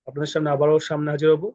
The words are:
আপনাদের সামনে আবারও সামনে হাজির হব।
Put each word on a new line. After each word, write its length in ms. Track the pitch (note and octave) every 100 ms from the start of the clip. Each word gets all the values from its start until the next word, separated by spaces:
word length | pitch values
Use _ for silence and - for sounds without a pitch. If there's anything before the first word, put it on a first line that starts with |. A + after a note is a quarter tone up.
| -
আপনাদের 200 | C#3 D3+
সামনে 240 | D#3+ D3+
আবারও 300 | C#3+ D3 D#3
সামনে 300 | - D3+ D3+
হাজির 240 | D3 D#3
হব। 180 | D#3 G3+